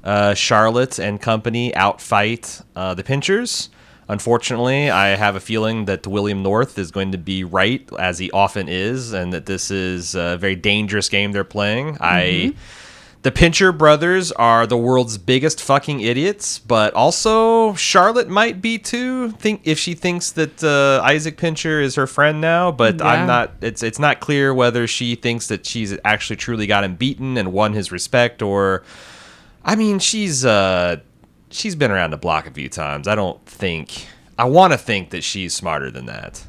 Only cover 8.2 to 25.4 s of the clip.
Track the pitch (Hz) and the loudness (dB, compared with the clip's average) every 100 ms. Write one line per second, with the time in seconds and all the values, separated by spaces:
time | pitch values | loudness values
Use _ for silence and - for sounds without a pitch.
8.2 | 92 98 98 104 85 92 101 131 117 98 | -2 2 2 0 -4 -2 -2 -4 -6 -4
9.2 | 90 87 76 95 - 98 92 90 85 95 | -4 -6 -6 -6 -4 -4 -2 -4 -6 -4
10.2 | 87 87 95 92 104 104 104 104 95 101 | -4 -2 -2 0 0 0 0 -2 0 0
11.2 | 101 101 95 107 101 113 147 147 85 90 | 0 -2 -4 -2 -2 -2 -6 -4 2 2
12.2 | 90 90 233 294 - - - - - _ | 2 0 -2 -4 -16 -20 -20 -20 -20 _
13.2 | 135 - 170 160 190 160 151 151 170 185 | -4 4 4 6 2 6 6 6 4 0
14.2 | 170 - 117 113 113 120 120 127 120 107 | -2 2 4 6 4 2 4 2 2 -4
15.2 | 87 127 151 - - 139 - 139 110 123 | 0 2 2 -2 0 0 0 -2 -2 0
16.2 | 180 202 - - - 113 107 - 139 - | -2 -4 -8 -10 0 2 2 2 2 2
17.2 | 220 220 226 226 220 185 - 196 190 233 | 2 4 4 4 2 0 2 4 4 2
18.2 | 120 196 226 185 226 226 - 240 254 254 | 0 0 0 -2 -4 -4 -4 -4 -4 -4
19.2 | 240 214 214 208 160 151 - 165 180 175 | -6 -4 -4 -2 -2 -2 -2 -4 -2 -2
20.2 | - - 156 - 156 143 139 135 127 151 | -4 -4 -4 0 2 4 4 4 4 2
21.2 | 156 - 170 156 165 156 139 139 131 - | -2 -4 -4 -2 -2 -2 -2 -2 -2 2
22.2 | 147 156 160 170 180 135 113 127 - 120 | 2 2 0 2 0 2 2 2 2 2
23.2 | 175 123 113 - 110 107 113 113 147 127 | 2 2 0 -6 -8 -4 -6 0 0 0
24.2 | - 143 139 127 123 120 117 - 120 117 | 0 2 2 4 2 2 -2 -2 -4 -2
25.2 | 120 117 | -4 -4